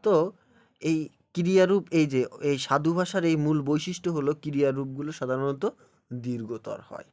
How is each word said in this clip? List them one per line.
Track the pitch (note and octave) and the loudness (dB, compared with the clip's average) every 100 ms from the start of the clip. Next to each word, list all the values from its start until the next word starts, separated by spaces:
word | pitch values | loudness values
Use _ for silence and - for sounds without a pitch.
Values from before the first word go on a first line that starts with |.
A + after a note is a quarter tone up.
তো | A3 F3 F3 - _ _ _ _ | 4 4 2 -4 _ _ _ _
এই | D3+ D#3+ D#3 _ _ | -2 -2 -4 _ _
ক্রিয়ারূপ, | - F3 F#3+ F#3 G3+ - | -2 2 4 6 2 2
এই | E3 D3 | 2 2
যে | C3 A#2+ - | 2 0 -2
এই | D3 C#3 | -2 -2
সাধু | - C#3 D3+ | 0 0 2
ভাষার | E3+ F3+ G3 | 0 0 0
এই | E3+ D#3+ | 2 2
মূল | D3+ D#3 | 2 0
বৈশিষ্ট্য | C#3 D3+ E3 F3+ F3+ | 0 -2 -2 -6 -4
হলো | D#3+ C#3 | -2 -2
ক্রিয়ারূপগুলো | D3+ D3+ C#3+ C#3 C3+ C3+ C3 D3 | -2 -4 0 2 0 -6 -6 -10
সাধারণত | D#3 B2+ C3 C#3 C#3 G#3 - _ _ _ | -8 -4 -2 -2 -2 -4 -6 _ _ _
দীর্ঘতর | B2 A#2+ A#2+ A2+ A2+ - - | -10 -6 -6 -6 -10 -10 -12
হয়। | - - - | -12 -18 -18